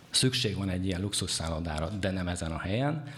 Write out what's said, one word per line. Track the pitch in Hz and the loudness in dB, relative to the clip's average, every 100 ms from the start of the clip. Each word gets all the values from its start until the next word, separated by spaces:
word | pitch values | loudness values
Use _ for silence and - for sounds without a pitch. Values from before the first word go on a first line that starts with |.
| - | -2
szükség | - 131 127 113 95 | 2 2 2 0 0
van | 98 | 0
egy | 90 95 | 0 0
ilyen | 90 | 0
luxusszállodára, | 101 - 95 - 82 80 82 76 80 101 | 0 0 -2 -2 0 0 0 0 -2 0
de | 95 | 0
nem | 92 90 | 0 0
ezen | 87 82 | 0 -2
a | 80 | -2
helyen. | - 104 139 156 - | 0 2 2 0 -4